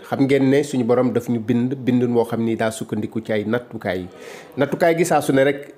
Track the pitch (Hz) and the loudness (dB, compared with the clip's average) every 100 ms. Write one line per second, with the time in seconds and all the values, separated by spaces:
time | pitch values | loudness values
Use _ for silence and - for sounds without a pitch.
0 | - 120 135 139 135 139 147 131 117 123 | -6 0 2 4 4 2 2 0 2 2
1 | 127 113 117 117 107 120 127 135 117 123 | 2 0 -2 -2 0 0 0 -4 0 2
2 | 123 117 110 113 113 110 113 - - 107 | 2 2 0 0 -2 0 -2 -2 -6 -6
3 | 110 113 113 110 104 120 - 110 101 92 | -4 -6 -4 -2 0 -2 -4 -6 -4 -4
4 | 90 - - - - - 139 - 170 165 | -6 -12 -18 -18 -12 -2 -2 2 2 2
5 | 170 156 147 135 135 139 - | 2 2 2 4 4 0 -6